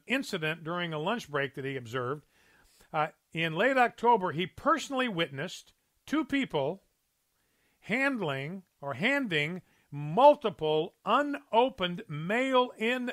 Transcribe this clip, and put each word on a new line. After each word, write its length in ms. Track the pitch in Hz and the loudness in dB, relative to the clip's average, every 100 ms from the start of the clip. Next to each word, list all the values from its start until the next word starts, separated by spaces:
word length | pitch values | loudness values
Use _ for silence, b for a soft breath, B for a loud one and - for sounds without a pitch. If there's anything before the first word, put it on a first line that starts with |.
| - | -4
incident 560 | 254 - 190 156 165 | -4 -4 -4 -4 -4
during 300 | 156 175 175 | -6 -6 -4
a 60 | 156 | -4
lunch 300 | 160 226 147 | -2 -4 -4
break 260 | 143 139 - | -4 -4 -4
that 100 | 135 | -6
he 100 | 135 | -6
observed. 500 | 117 127 123 147 - _ _ _ _ _ _ | -6 -6 -4 -6 -10 _ _ _ _ _ _
Uh, 160 | 160 156 - _ | -2 -2 -4 _
in 200 | 160 165 | -4 -2
late 240 | 160 240 262 | 2 2 4
October, 540 | 233 - 233 233 185 | 2 2 4 4 2
he 160 | 147 185 | -4 -6
personally 600 | - 269 311 - 269 247 | -2 0 0 0 -4 -2
witnessed 640 | 175 165 135 175 - - _ _ _ - | -2 -4 -4 -8 -10 -20 _ _ _ -4
two 200 | 302 294 | -2 0
people 580 | 277 240 156 135 196 _ _ _ _ _ _ _ _ _ _ | -2 0 0 -2 -4 _ _ _ _ _ _ _ _ _ _
handling 800 | - 226 277 254 170 135 139 190 - - | -6 -2 0 0 -2 -4 -6 -10 -16 -12
or 140 | 139 127 | -8 -2
handing 640 | 214 285 247 156 147 180 - _ - | 0 0 0 -2 -2 -6 -14 _ -14
multiple 1080 | 143 147 170 285 285 214 156 156 156 156 _ 185 | -8 -4 6 8 8 2 -2 0 0 0 _ 0
unopened 1000 | 240 294 285 - 220 254 - 180 175 - | 2 2 -4 0 2 2 2 -4 -4 -8
mail-in 1000 | 147 165 226 262 254 247 - 220 254 247 | -8 -2 0 2 2 2 0 -2 -2 -4